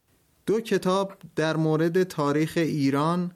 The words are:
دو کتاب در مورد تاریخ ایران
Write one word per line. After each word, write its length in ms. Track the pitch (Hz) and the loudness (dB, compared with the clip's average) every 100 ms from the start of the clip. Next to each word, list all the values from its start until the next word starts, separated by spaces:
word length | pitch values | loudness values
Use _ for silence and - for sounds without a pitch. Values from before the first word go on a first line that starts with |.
| _ _ _ _ - | _ _ _ _ -2
دو 160 | 214 | -2
کتاب 520 | 226 190 185 190 196 - 160 - | 0 -2 0 0 -2 -6 -10 -4
در 220 | 156 156 | -2 0
مورد 460 | 156 156 170 175 | 2 2 2 2
تاریخ 500 | 180 - 143 143 160 170 | 0 0 0 0 0 0
ایران 720 | 156 151 135 135 156 175 175 | -2 0 0 2 0 0 -4